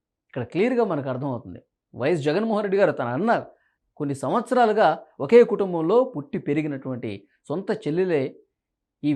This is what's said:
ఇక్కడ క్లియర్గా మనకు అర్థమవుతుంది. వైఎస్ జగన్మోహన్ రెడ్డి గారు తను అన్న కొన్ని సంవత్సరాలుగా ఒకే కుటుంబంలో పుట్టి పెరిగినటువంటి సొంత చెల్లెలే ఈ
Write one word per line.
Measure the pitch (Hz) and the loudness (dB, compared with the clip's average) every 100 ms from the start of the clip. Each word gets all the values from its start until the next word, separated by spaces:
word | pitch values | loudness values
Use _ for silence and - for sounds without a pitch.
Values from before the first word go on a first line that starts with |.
| _ _ _ | _ _ _
ఇక్కడ | - 117 | -10 -6
క్లియర్గా | 165 233 247 214 | -2 0 2 0
మనకు | 151 139 | -2 -4
అర్థమవుతుంది. | 127 147 120 95 85 _ _ _ - | -6 -6 -8 -10 -18 _ _ _ -6
వైఎస్ | 131 175 143 | -2 -2 0
జగన్మోహన్ | 165 226 208 208 | -2 -2 -2 0
రెడ్డి | 196 | 2
గారు | 180 147 | 2 2
తను | 120 127 | -4 -2
అన్న | 220 185 - _ _ _ _ - | 0 -2 -4 _ _ _ _ -10
కొన్ని | 143 139 | -6 -6
సంవత్సరాలుగా | 131 214 226 247 226 208 180 170 - - | -2 -4 0 2 2 4 2 2 -6 -10
ఒకే | 135 233 233 | 6 8 8
కుటుంబంలో | 196 196 170 160 233 262 | 4 -2 -2 2 2 2
పుట్టి | 151 135 185 - | -4 -8 -8 -2
పెరిగినటువంటి | 147 151 135 135 123 120 98 _ _ - | -2 -2 -6 -8 -8 -8 -10 _ _ -10
సొంత | 156 190 208 | -8 -4 -6
చెల్లెలే | 151 160 185 156 131 - _ _ _ _ _ _ | -4 -2 0 0 -2 -8 _ _ _ _ _ _
ఈ | 147 | -2